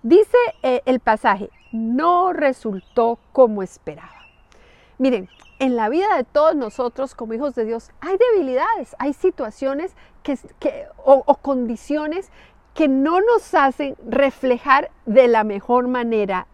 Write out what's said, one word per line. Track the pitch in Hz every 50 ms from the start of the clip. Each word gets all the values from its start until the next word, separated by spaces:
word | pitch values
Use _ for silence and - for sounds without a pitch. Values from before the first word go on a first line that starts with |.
Dice, | - 226 320 392 440 - - 494 480 - - _ -
eh, | 262 254 247 -
el | - 254 247
pasaje, | _ - 220 214 - 233 196 190 208 - _ _ _ _ -
"No | 226 226 226 240 262 320 339 359 349 370 370
resultó | 359 339 294 269 254 - - 226 196 190 - _ _ 247 226 233 233 - _ _ _
como | - 262 226 214 202
esperaba". | 190 180 - - _ - 147 - - - - - - _ _ _ _ _ _ - _ _ _ _ _ _ _
Miren, | _ 262 269 247 202 185 - _ _ - - _ _
en | 269 262 247
la | 233 220 214
vida | 262 330 392 427 392
de | 311 233
todos | _ _ 294 302 320 330
nosotros | 294 247 214 - - 247 240 _ - 269 262 -
como | - 240 220 226
hijos | 226 285 285 247
de | 247 226
Dios | 220 226 233 - - - -
hay | 277 320 392 370 427 508
debilidades, | 453 392 302 262 254 254 311 392 453 392 262 - -
hay | - 254 285
situaciones | 277 - - 370 - - 269 214 - - 277 269 269 285 339 381 _ - - _ _ - _
que, | - 277 - - - - _
que, | - - - - - - - - -
o, | - 277 262 247
o | - 269
condiciones | - - 277 277 254 247 226 240 220 - - 285 302 302 311 320 370 381 _ _ - - _ _ _ _ _ _
que | - 320
no | 294 262 269 269 311 339 370
nos | 403 466 480 427 - - -
hacen | 320 277 269 254 - 294 277 - - -
reflejar | 214 233 233 277 269 - - - 262 247 240 - 285 269 277 - - - _ _
de | 233 202 262 254
la | 247 233 220 214
mejor | 214 202 202 - - 240 247 247 247
manera | 254 247 240 233 226 214 208 190 190 185 185 _